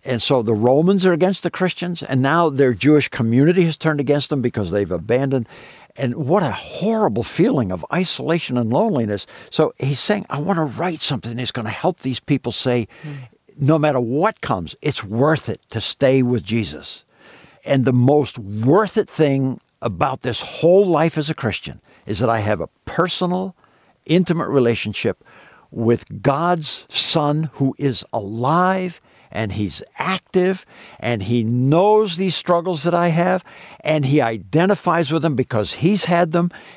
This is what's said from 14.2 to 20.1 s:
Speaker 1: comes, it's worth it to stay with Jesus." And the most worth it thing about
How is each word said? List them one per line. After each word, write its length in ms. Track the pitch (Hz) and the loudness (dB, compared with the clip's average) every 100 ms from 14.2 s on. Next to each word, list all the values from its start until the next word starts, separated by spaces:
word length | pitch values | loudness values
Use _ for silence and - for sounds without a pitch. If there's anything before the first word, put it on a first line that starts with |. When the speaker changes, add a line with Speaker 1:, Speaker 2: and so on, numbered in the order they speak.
| 196 214 | 0 -2
Speaker 1:
comes, 340 | - 104 82 - | -4 -4 -4 -6
it's 240 | 147 - | -6 -6
worth 440 | 98 113 143 156 - | -6 0 2 2 -2
it 100 | 101 _ | -10 _
to 100 | 113 | -8
stay 400 | - - 139 135 | -6 0 2 4
with 200 | 123 120 | 2 0
Jesus." 600 | 90 113 95 76 - - _ _ - - - _ - | -2 -2 -2 -8 -14 -18 _ _ -20 -20 -20 _ -2
And 180 | 139 | 2
the 80 | 127 | 2
most 460 | 123 123 147 131 - | 4 4 4 2 -6
worth 580 | 98 104 117 175 214 220 | -10 -2 4 4 2 -2
it 120 | - | -4
thing 520 | - 151 135 131 - _ _ | 0 2 2 -2 -4 _ _
about 400 | - 87 147 | -6 -2 -2